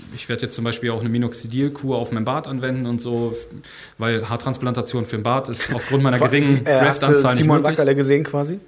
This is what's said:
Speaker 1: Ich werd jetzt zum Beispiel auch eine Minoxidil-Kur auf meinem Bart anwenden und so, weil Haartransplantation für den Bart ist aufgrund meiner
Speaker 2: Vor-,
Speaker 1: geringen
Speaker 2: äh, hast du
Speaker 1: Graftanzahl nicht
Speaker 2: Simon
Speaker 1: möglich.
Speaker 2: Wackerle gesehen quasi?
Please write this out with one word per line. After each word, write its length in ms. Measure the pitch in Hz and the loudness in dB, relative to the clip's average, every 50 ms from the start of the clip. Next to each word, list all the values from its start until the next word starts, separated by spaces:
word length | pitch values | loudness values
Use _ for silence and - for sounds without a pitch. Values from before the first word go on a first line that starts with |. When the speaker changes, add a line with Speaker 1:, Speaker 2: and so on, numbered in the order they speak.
| - - - | -20 -16 -14
Speaker 1:
Ich 140 | 117 - - | -12 -8 -6
werd 120 | 117 - | -6 -6
jetzt 140 | - - - | -4 -6 -6
zum 100 | - 113 | -4 -4
Beispiel 260 | 117 117 - 123 120 | -4 -4 -4 -4 -4
auch 100 | 113 113 | -4 -2
eine 80 | 113 113 | -2 -2
Minoxidil-Kur 880 | 113 120 120 120 120 - - 113 117 131 139 143 143 - - 131 127 117 | 0 0 0 -2 -4 -6 -10 -6 -4 -2 -2 -2 -2 -4 -4 -4 -2 -2
auf 120 | 120 120 123 | -2 -4 -4
meinem 120 | 113 110 | -4 -2
Bart 220 | 117 - 156 151 | -2 -4 -4 -4
anwenden 400 | 143 135 127 127 127 131 131 127 | -6 -8 -6 -4 -4 -4 -4 -4
und 140 | 120 120 117 | -4 -4 -4
so, 360 | 117 123 120 117 117 113 113 - - - - - - - - - - - - - | -4 -2 -2 -2 -2 -2 -4 -6 -10 -12 -16 -18 -18 -18 -20 -20 -20 -20 -10 -4
weil 300 | 113 117 113 110 110 101 | -2 -2 0 -2 -2 -4
Haartransplantation 760 | 117 117 - 135 123 - 127 123 113 123 117 - - 123 107 | -6 -4 -4 -4 -6 -4 -2 -4 -2 -2 -4 -4 -4 -4 -4
für 120 | - - | -4 -6
den 60 | 107 104 | -4 0
Bart 260 | 117 127 135 135 - | 0 0 0 -2 -4
ist 260 | 117 113 - - 143 | -4 -4 -2 -2 -4
aufgrund 280 | 127 - - 135 139 131 | -6 -4 0 0 2 2
meiner 160 | 135 127 123 | 4 4 4
Speaker 2:
Vor-, 100 | 147 120 | 2 4
Speaker 1:
geringen 360 | 135 147 147 139 139 127 117 | 4 4 4 4 2 2 2
Speaker 2:
äh, 140 | 160 139 131 | 2 4 4
hast 220 | 135 147 143 - 135 | 4 4 2 2 4
du 40 | |
Speaker 1:
Graftanzahl 280 | 139 147 143 135 127 123 | 4 6 6 6 6 4
nicht 80 | 123 156 | 4 4
Speaker 2:
Simon 140 | 156 147 - | 4 4 4
Speaker 1:
möglich. 200 | 139 151 160 156 | 4 2 2 2
Speaker 2:
Wackerle 160 | 147 139 135 | 4 4 4
gesehen 300 | 139 139 135 143 147 156 | 2 4 4 4 2 2
quasi? 360 | - - 143 143 151 180 202 - | 0 -2 -4 -4 -4 -6 -10 -12